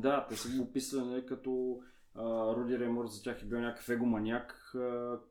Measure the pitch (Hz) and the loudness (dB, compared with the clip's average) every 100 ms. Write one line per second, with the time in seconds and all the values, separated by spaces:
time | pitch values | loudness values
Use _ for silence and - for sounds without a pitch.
0 | 127 143 - - 120 131 117 135 131 139 | 4 4 0 -6 -2 0 0 0 0 -2
1 | 123 127 127 131 131 127 127 123 127 - | 0 -2 -2 -4 -2 0 0 -2 -8 -20
2 | - - 113 113 110 117 120 123 120 120 | -18 -6 0 2 2 2 2 2 2 0
3 | 117 104 131 - 104 117 120 - - 117 | -2 -4 -6 -6 -2 0 0 -2 0 2
4 | 120 110 107 120 - - - 127 123 120 | 4 4 2 0 -2 -14 -8 -2 0 0
5 | 120 120 - | -2 -4 -4